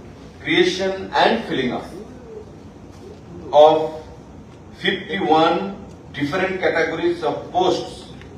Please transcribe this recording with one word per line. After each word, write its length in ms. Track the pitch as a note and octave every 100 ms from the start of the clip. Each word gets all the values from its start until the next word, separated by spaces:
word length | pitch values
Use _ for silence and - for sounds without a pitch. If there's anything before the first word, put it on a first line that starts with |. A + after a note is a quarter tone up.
| - - - -
creation 500 | - - - - F#3+ F#3+ F#3+ C#3+
and 100 | F#3+ A3+ -
filling 240 | D3 B2 -
up 100 | - F3 A3 - A4+ A4+ - - - - - - - - - - D3+ D3 D#3
of 100 | D#3+ - - - - - - - - - -
fifty-one 720 | F#3+ G3 - F#3+ - G3 D#3+ F3 G3 - - - - -
different 360 | C#3+ F#3+ F#3 F#3+
categories 560 | D#3+ E3+ D#3 E3 E3+ E3+ D3+
of 60 | B2 - F3
posts 380 | F3+ C#3+ - - - - -